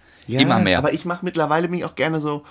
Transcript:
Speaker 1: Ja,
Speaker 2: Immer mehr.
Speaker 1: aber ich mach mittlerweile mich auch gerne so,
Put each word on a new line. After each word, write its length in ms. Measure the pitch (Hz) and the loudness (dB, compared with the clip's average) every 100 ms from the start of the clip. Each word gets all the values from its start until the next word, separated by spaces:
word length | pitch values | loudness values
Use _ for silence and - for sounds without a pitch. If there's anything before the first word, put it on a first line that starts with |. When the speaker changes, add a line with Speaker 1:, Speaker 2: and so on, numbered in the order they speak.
| _ - - | _ -20 -6
Speaker 1:
Ja, 120 | 123 | 0
Speaker 2:
Immer 200 | 131 113 | 4 4
mehr. 200 | 98 90 | 4 2
Speaker 1:
aber 120 | 147 | 2
ich 120 | 160 180 | -2 -4
mach 160 | 175 | -6
mittlerweile 460 | 180 165 151 156 175 | -4 -2 0 0 0
mich 180 | 175 156 | -4 -6
auch 100 | - | -4
gerne 240 | 147 160 | -2 -2
so, 240 | 147 147 147 | -2 -6 -8